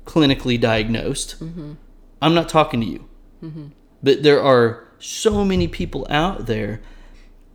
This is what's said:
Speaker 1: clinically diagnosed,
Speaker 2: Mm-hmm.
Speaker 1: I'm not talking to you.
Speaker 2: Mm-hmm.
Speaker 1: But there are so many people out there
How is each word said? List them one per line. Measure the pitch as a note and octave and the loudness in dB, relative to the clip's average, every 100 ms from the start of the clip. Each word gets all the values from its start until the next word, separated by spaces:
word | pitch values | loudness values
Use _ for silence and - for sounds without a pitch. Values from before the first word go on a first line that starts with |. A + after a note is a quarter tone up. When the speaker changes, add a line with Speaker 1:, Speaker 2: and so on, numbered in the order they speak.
Speaker 1:
clinically | - E3 C#3+ C3+ B2+ A#2+ | -2 2 2 2 0 0
diagnosed, | A#2 A2 A2 A2+ F2+ C3+ - - | 2 2 0 -2 -4 -6 -10 -12
Speaker 2:
Mm-hmm. | D#3+ E3+ D3 D#3 - - _ _ | -14 -12 -14 -16 -20 -20 _ _
Speaker 1:
I'm | D#3 | 0
not | E3+ E3 | 2 2
talking | D#3+ D3+ A#2+ | 2 2 -2
to | G#2 | -4
you. | C2 - - - _ | -8 -14 -20 -20 _
Speaker 2:
Mm-hmm. | E3 D#3 D3 - _ _ | -16 -16 -18 -20 _ _
Speaker 1:
But | C3+ - | 2 4
there | D3 C#3+ | 4 4
are | C3+ B2 A#2 A2 - _ | 6 6 4 0 -14 _
so | - - A3 G#3 | -14 -2 0 2
many | G3 F#3 E3+ | 0 0 -2
people | - F3 C#3+ - | -4 -8 -8 -4
out | D3 F3+ - A#2 | -2 -2 -4 -6
there | G#2+ G#2+ A2+ - - - - - - _ | -4 -6 -8 -14 -20 -20 -20 -20 -20 _